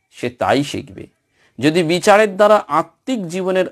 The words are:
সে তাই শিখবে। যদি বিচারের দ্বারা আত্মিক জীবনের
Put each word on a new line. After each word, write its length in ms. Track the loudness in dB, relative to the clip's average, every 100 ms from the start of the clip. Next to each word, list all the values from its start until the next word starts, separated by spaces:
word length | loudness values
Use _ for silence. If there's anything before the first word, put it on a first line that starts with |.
| _
সে 180 | -10 -10
তাই 340 | -4 0 0
শিখবে। 440 | -2 -8 -12 -18 -20 _ _ _ _ -4
যদি 240 | 0 0
বিচারের 520 | 0 0 2 4 2 2
দ্বারা 280 | 4 2 0
আত্মিক 600 | -4 -4 _ -8 -6 -6
জীবনের 380 | -6 -4 -2 -4